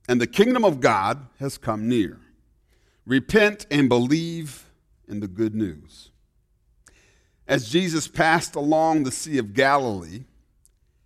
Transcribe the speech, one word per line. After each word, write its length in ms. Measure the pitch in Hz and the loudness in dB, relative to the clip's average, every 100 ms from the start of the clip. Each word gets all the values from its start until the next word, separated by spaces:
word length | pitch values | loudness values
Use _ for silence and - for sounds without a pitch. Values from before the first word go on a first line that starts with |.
| - | -2
and 120 | 120 | 0
the 60 | 117 | 2
kingdom 400 | - 233 254 202 | 2 2 4 0
of 140 | 135 | 2
God 480 | 120 101 101 139 131 - | 0 2 -2 -4 -10 -10
has 200 | 135 - | -10 -6
come 280 | 117 107 113 | -6 -4 0
near. 320 | 120 85 - _ _ _ _ _ _ _ _ 110 | 0 -2 -6 _ _ _ _ _ _ _ _ -2
Repent 600 | 131 - 214 208 202 - | -2 2 4 4 0 -2
and 180 | 147 131 | 2 4
believe 800 | 120 123 160 170 165 151 - - _ _ _ - | 4 2 0 -2 -8 -12 -16 -20 _ _ _ -14
in 120 | 104 | -10
the 80 | 101 | -10
good 260 | 92 110 | -4 -4
news." 560 | 107 98 76 76 - - _ _ _ _ _ _ _ _ _ _ _ _ _ - | -2 -4 -6 -18 -20 -20 _ _ _ _ _ _ _ _ _ _ _ _ _ -4
As 220 | 135 113 | -4 0
Jesus 380 | 170 180 156 - | 0 0 -2 -4
passed 480 | - 160 165 - 156 | 0 2 2 0 -4
along 480 | 147 156 160 160 | 0 2 2 2
the 80 | 131 | -2
Sea 260 | - 160 139 | -6 -4 -2
of 160 | 104 | -2
Galilee, 720 | 107 135 143 123 95 82 107 131 _ _ _ _ _ _ _ | 0 2 2 0 -4 -10 -16 -18 _ _ _ _ _ _ _